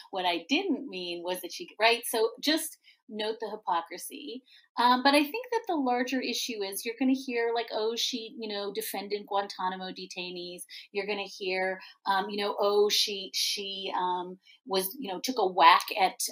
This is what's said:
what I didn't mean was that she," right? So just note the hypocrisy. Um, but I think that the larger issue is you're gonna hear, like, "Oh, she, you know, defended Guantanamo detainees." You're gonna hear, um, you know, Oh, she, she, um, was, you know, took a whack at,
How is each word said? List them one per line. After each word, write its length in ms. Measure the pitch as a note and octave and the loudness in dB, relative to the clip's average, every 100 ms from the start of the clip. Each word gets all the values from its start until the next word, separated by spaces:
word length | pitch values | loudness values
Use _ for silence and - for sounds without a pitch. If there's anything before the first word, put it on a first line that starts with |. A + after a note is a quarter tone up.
| - | -8
what 140 | F#3+ | -2
I 200 | F3+ E3+ - | 0 0 0
didn't 400 | D4 G4 A#3+ F#3 | 0 0 -2 -4
mean 340 | F#3+ F3+ F3 | -8 -8 -6
was 160 | F3 F3+ | -4 -6
that 120 | F3 | -6
she," 160 | - F3 - | -10 -12 2
right? 220 | A3 A#3 - | 4 4 2
So 240 | A3+ A3 - | 0 0 0
just 380 | - D#4+ - - _ _ - | 0 0 -2 -12 _ _ -12
note 280 | G#3+ G#3+ A3 | -6 -4 -4
the 100 | G#3+ | -8
hypocrisy. 920 | G#3+ - E3+ E3 F3+ - F#3+ - B3 - - _ - | -8 -2 -2 -2 -8 -12 -12 -12 -12 -14 -20 _ 2
Um, 240 | A#3+ B3 | 4 6
but 120 | C4 | 6
I 80 | D4 | 6
think 220 | D4 A4+ B4 | 4 0 -2
that 140 | A4+ A4+ | -2 0
the 60 | |
larger 440 | E4 C4 B3 B3+ C4 | 0 2 2 0 -2
issue 440 | A#3+ A#3 - A3 | -2 -4 -4 -4
is 240 | G3 G3 A#3 | -6 -6 -6
you're 80 | A3+ | 0
gonna 140 | C4 | 2
hear, 400 | C4 C4+ A#3 A#3 | 2 0 -2 0
like, 120 | A#3 A3+ | 0 -2
"Oh, 220 | - A3 | -2 -2
she, 400 | A#3 - A#3+ A3 A3+ | -2 -2 -4 -8 -10
you 100 | A3 | -6
know, 240 | G3+ G3+ | -6 -4
defended 540 | G3+ G#3+ G3+ G3+ G3+ G3+ | -6 -6 -6 -6 -6 -2
Guantanamo 640 | G3 G3+ - F#3 F#3+ F#3 | -2 -2 -2 -4 -4 -6
detainees." 720 | F#3 F#3 F#3+ F3+ F3+ F3 F3 - - - | -10 -10 -10 -8 -8 -10 -12 -16 -18 -10
You're 140 | G3+ G3 | -6 -4
gonna 180 | G3+ | -4
hear, 540 | F#3+ - F#3+ F#3 F#3 F#3 - - - | -6 -6 -4 0 0 -2 -10 -8 0
um, 240 | G3 G#3 | 0 0
you 120 | G#3 | -2
know, 140 | G3+ - | -2 0
Oh, 300 | G3+ G#3 G#3 | 2 6 4
she, 420 | G3+ - G3+ F#3 | 4 0 -2 -6
she, 580 | - - - G3 F#3+ F#3+ | -2 -2 -2 -6 -8 -4
um, 440 | - F3+ F3+ F3+ F#3 _ - | -2 0 0 -4 -10 _ -18
was, 320 | - F#3+ F#3 - | -2 0 0 -4
you 140 | G3 | -6
know, 80 | F3+ | -4
took 180 | - C4 | -2 2
a 80 | F#3+ | 2
whack 360 | F#3 E3 A3 - - | 8 10 10 6 2
at, 180 | F#3 - - | 2 2 -4